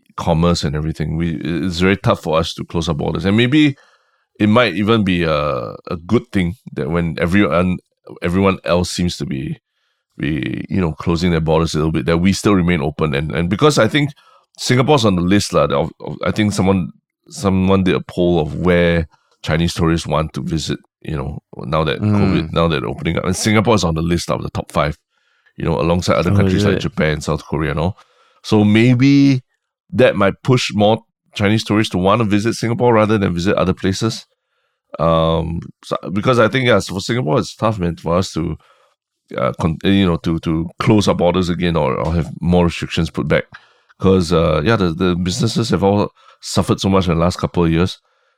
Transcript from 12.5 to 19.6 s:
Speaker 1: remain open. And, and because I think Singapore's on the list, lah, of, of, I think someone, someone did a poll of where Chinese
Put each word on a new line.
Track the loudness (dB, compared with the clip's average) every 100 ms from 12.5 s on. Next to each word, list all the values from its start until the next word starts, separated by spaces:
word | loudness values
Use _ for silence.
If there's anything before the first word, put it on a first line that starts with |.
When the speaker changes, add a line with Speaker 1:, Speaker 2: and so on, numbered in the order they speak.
Speaker 1:
remain | 2 2 0
open. | -2 -2 -2
And, | -2 -2
and | -2 -2
because | 2 2 2
I | 2
think | 0 -2 -6 _ _ _ -8
Singapore's | 0 2 4 2
on | 2 2
the |
list, | 2 2 2
lah, | 0
of, | 0 0 -2 -6
of, | -12 -6
I | -4
think | 0 0
someone, | 0 0 0 -2 -10 _ _ _
someone | -4 0 2 2 2
did | 2 0
a |
poll | -2 -2 0 2
of | 0 -2
where | 2 2 2 0 -2 _ _ _
Chinese | -4 -2